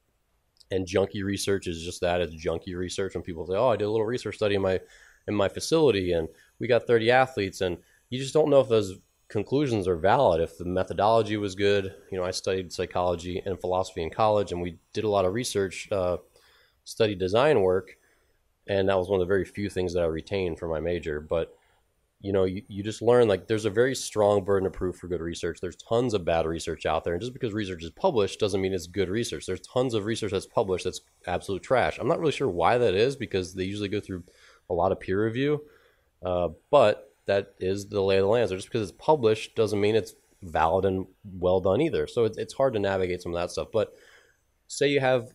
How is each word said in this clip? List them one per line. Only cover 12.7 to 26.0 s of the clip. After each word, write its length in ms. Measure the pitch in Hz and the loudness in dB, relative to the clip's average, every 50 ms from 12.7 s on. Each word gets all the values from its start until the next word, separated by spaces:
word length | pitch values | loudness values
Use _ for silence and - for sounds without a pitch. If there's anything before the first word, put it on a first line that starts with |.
psychology 720 | - - 90 - - 92 90 90 87 85 87 90 87 95 - | -6 -6 -6 -4 -2 0 0 0 0 -2 -4 -6 -6 -6 -6
and 140 | 101 90 87 | -6 -6 -4
philosophy 440 | - 90 90 92 92 - - 92 | -4 -2 0 0 -2 -2 -4 -6
in 80 | 82 80 | -6 -4
college, 420 | - - 110 107 104 104 101 95 | -2 0 2 2 2 2 0 -2
and 100 | 87 90 | -4 -6
we 160 | 87 87 82 - _ _ | -6 -6 -8 -12 _ _
did 100 | - 107 | -6 -4
a 60 | 107 107 | -2 0
lot 160 | 101 101 92 | 2 2 2
of 80 | 92 | 0
research, 580 | 98 120 87 - - 101 98 90 - - - - | 0 -2 -4 -4 -2 -2 -2 -2 -4 -10 -8 -4
uh, 280 | 104 95 90 90 87 - - _ _ _ _ _ _ _ _ _ _ _ _ | -2 -2 0 -2 -2 -4 -6 _ _ _ _ _ _ _ _ _ _ _ _
study 320 | - - - 113 107 101 | -6 -2 0 0 0 0
design 460 | 87 92 90 101 120 139 156 143 107 | 0 -2 0 2 4 4 4 4 4
work, 340 | 95 92 90 95 - - - _ _ _ _ _ _ _ _ _ _ _ _ _ _ - | 4 4 2 2 -2 -6 -16 _ _ _ _ _ _ _ _ _ _ _ _ _ _ -2
and 200 | 101 98 95 98 | 0 2 2 2
that 100 | 98 92 | 2 2
was 100 | 90 98 | 2 2
one 120 | 101 92 | 2 2
of 60 | 90 | 2
the 60 | 87 | 2
very 120 | 101 95 87 | 2 0 0
few 240 | - - 107 101 95 | -2 -6 -6 -6 -4
things 260 | - 92 92 90 87 | -4 -2 -2 -2 0
that 80 | 87 85 | 0 0
I 20 | |
retained 520 | 82 80 80 - - 104 98 92 85 78 - | 0 -2 -4 -6 -6 -4 -4 -2 -4 -4 -6
for 100 | 87 82 | -6 -6
my 120 | 80 76 | -4 -4
major. 380 | 80 87 87 85 78 82 73 76 | -2 -4 -4 -4 -4 -6 -6 -6
But, 380 | 78 78 85 82 - - - _ _ _ _ _ _ _ _ _ _ _ _ _ | -6 -4 -2 -2 -2 -4 -10 _ _ _ _ _ _ _ _ _ _ _ _ _
you 100 | - 98 | -6 -2
know, 140 | 98 95 95 | 0 2 2
you, 180 | 95 92 101 - - | 0 -2 -4 -10 -10
you 140 | 101 98 | -10 -8
just 180 | 98 110 107 - | -8 -8 -8 -2
learn, 260 | 107 117 123 123 120 | 2 4 6 6 6
like, 220 | 104 98 87 - - | 6 4 2 0 -2
there's 160 | 110 104 107 | -2 0 -2
a 60 | 107 | 0
very 240 | 92 113 127 135 131 | 2 2 2 2 0
strong 500 | - - - - 107 101 104 104 101 92 | -4 -8 -4 0 4 4 6 4 4 2
burden 220 | 101 101 95 95 | 2 2 2 2
of 80 | 92 - | 0 -2
proof 220 | - 92 90 87 | -4 -4 -6 -6
for 120 | - - 85 | -6 -8 -8
good 140 | 87 80 | -6 -6
research. 400 | 82 87 85 - 90 85 80 - | -6 -6 -6 -6 -6 -6 -6 -6
There's 140 | 95 87 - | -8 -10 -10
tons 360 | - - - 113 120 | -10 -4 -2 0 0